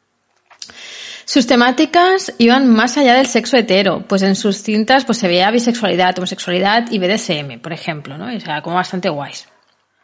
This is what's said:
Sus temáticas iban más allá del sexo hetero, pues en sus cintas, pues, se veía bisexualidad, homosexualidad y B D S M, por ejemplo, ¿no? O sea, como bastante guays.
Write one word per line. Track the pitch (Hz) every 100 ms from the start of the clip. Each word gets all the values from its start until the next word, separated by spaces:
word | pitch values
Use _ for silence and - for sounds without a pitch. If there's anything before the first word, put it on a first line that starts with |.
| _ _ _ _ _ - - - - - - - -
Sus | 285 -
temáticas | 247 240 262 302 349 359 381 - -
iban | 233 247 262
más | 220 247 294
allá | 262 254
del | 262
sexo | 226 233 254
hetero, | 214 185 196 170 -
pues | 196
en | 196 190
sus | 214 190
cintas, | - 214 220 262 262
pues, | 233
se | 185
veía | 175 196
bisexualidad, | 240 233 233 202 175 185 185
homosexualidad | 180 185 - 180 196 226 233
y | 214
B | 180
D | 214
S | - 151
M, | 143 117
por | 160
ejemplo, | 165 - 151 143 147
¿no? | 185
O | 214
sea, | 170 151
como | 165 180
bastante | 175 185 180
guays. | 143 135 - - _ _ _ _ _